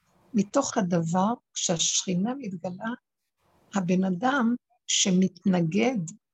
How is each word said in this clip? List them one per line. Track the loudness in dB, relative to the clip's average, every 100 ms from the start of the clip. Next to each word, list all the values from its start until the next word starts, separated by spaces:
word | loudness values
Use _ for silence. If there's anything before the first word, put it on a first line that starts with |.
| _ _ _
מתוך | -2 0 0 0 -2
הדבר, | 0 0 0 0 0 -2 _
כשהשכינה | -6 -4 -2 0 -2 -2 -2 -2 -4
מתגלה, | -8 -10 -10 -8 -8 -10 _ _ _ _ _ _ _
הבן | -4 0 2
אדם | 2 0 0 2 2 0 -6 _ -4
שמתנגד | 0 2 4 2 2 0 2 2 2 0 0 -6 -10 _